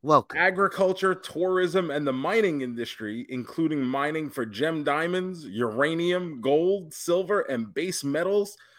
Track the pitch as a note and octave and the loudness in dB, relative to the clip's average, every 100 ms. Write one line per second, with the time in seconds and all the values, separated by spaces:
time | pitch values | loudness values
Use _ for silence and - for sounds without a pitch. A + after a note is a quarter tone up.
0 | C#3+ D3 - D3+ F#3 F#3 F#3+ F#3 F#3+ F#3 | 4 4 4 0 2 2 0 2 0 2
1 | F#3+ F#3 - D#3+ F#3 F#3 F3+ F#3 E3+ C#3+ | 0 0 -4 -2 0 2 2 2 0 0
2 | C#3 C3 D3+ A3 G3+ D3 B2+ A#2+ A#2 - | -2 -2 0 2 2 2 -4 -4 -6 -6
3 | G#2+ A2+ - B2+ A#2 - D#3+ D3+ B2+ C3+ | -8 -8 -8 -8 -6 0 0 2 0 0
4 | D3 D#3+ D3+ - A2+ G2+ D3+ D#3+ D3 D3 | 0 -2 -4 -4 -4 0 0 0 0 0
5 | E3+ F#3 F#3 F3+ C3+ G2+ A#2+ A2 D3 E3 | 0 -2 -2 -6 -8 -2 0 2 2 2
6 | F3 F3+ F3 C3+ B2 D3 F3+ G3+ E3 - | 2 0 -2 -2 2 4 4 0 -4 -8
7 | - F3 F3+ G3+ - B2+ A2 F#2 F3+ - | 0 0 2 0 0 -2 -4 -4 -4 -2
8 | C#3 D3 F3+ G3+ G3+ - - | -2 0 2 2 0 -4 -20